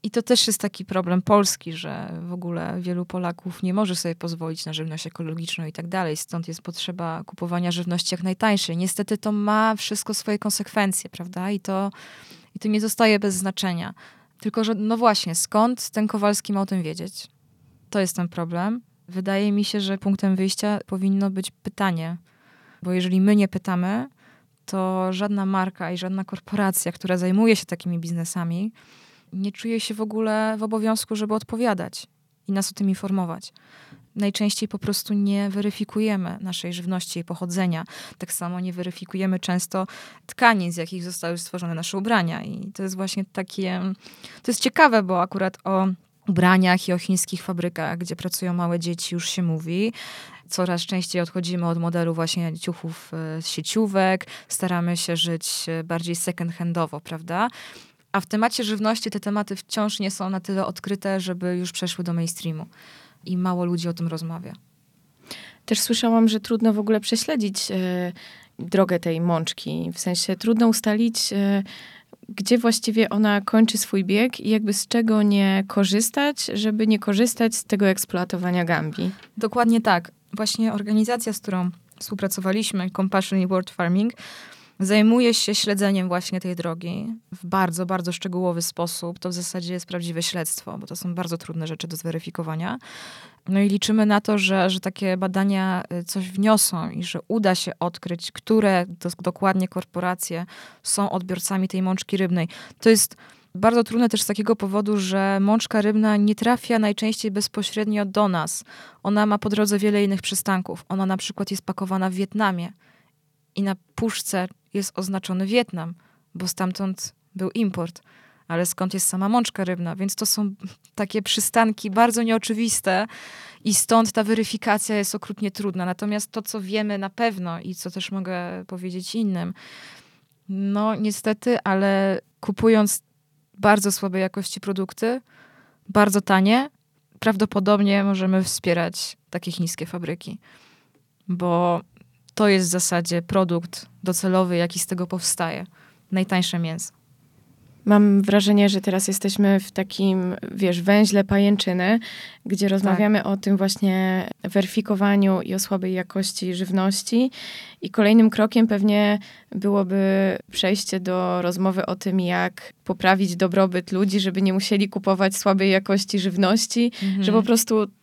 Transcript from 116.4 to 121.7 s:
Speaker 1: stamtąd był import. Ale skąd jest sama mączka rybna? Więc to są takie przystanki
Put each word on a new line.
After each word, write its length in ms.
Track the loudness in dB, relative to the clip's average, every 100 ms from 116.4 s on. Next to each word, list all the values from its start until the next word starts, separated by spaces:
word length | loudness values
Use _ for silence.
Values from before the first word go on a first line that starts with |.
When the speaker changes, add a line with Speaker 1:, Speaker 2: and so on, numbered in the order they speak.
| -6
Speaker 1:
stamtąd 640 | -2 -4 -2 -4 -4 -10 _ _
był 160 | -6 -4
import. 480 | 0 -2 -2 -6 -10 _ -20 _ _ _
Ale 180 | -2 -2
skąd 280 | -2 -4
jest 120 | -2 -2
sama 220 | 0 2
mączka 360 | 2 0 -2
rybna? 320 | -4 -2 -6 -4
Więc 180 | -4
to 120 | -2 -2
są 280 | 0 -2 -4 -14 -16 _
takie 280 | -6 -2 -2
przystanki 680 | -2 0 2 4 2